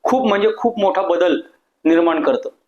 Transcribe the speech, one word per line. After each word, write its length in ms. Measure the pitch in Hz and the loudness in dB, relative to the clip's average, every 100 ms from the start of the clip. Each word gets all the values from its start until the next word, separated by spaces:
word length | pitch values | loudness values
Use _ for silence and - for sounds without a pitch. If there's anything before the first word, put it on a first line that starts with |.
खूप 240 | - 262 233 | 0 0 0
म्हणजे 220 | 202 214 220 | 0 0 0
खूप 220 | 233 226 | -4 0
मोठा 220 | 196 185 | -2 0
बदल 400 | 190 175 180 147 - _ _ _ 156 | -2 0 0 0 -6 _ _ _ 0
निर्माण 380 | 165 170 160 | 2 2 0
करतं. 260 | 147 123 - _ | 0 -2 -6 _